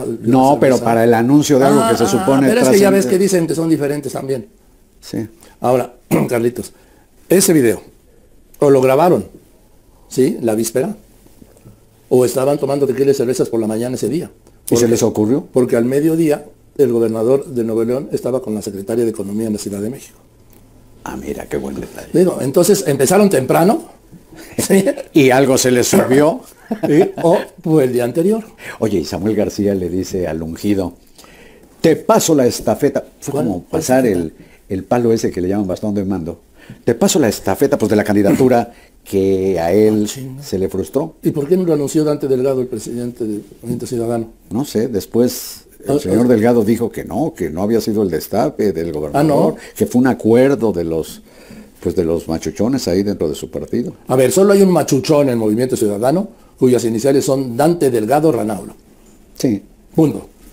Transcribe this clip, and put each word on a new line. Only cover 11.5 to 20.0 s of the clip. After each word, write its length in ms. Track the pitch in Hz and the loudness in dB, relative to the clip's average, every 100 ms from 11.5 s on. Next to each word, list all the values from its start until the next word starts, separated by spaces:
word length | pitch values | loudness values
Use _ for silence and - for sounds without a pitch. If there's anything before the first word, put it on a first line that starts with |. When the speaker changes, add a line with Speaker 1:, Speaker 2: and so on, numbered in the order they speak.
| _ - - _ _ - | _ -20 -20 _ _ 0
Speaker 1:
o 160 | 127 | 2
estaban 340 | 120 135 135 147 | 2 0 0 0
tomando 280 | 135 143 131 | -2 0 0
tequila 240 | 120 139 | 2 2
y 20 | |
cervezas 340 | 135 120 127 135 | 2 0 -2 -2
por 120 | 117 | -2
la 80 | 110 | -2
mañana 260 | 110 123 | -4 -4
ese 140 | 123 110 | -6 -4
día. 200 | 160 143 _ _ _ - | -6 -8 _ _ _ -2
Speaker 2:
¿Y 40 | |
se 40 | |
Speaker 1:
Porque 140 | 120 117 | 0 2
Speaker 2:
les 140 | 113 | 2
ocurrió? 420 | 113 107 107 143 - | 0 0 0 -2 -2
Speaker 1:
porque 240 | 131 120 123 | -2 0 0
al 80 | |
mediodía 600 | 120 139 160 160 156 151 - - _ - | 0 0 0 2 0 -2 -6 -20 _ 0
el 140 | 127 | 0
gobernador 540 | 117 113 110 113 139 143 | 2 0 0 0 0 0
de 160 | 120 | -4
Nuevo 220 | 113 110 | -2 -2
León 240 | 113 127 - | -2 -4 -6
estaba 320 | 139 123 127 | -6 -4 -6
con 120 | 110 | -4
la 80 | 107 | -8
secretaria 420 | 107 98 98 117 | -8 -10 -4 -2
de 60 | 117 | -2
Economía 360 | 107 98 107 113 | -4 -6 -6 -4
en 60 | |
la 60 | 107 | -4
Ciudad 200 | 104 101 | -6 -8
de 100 | 110 | -8
México. 280 | 143 | -10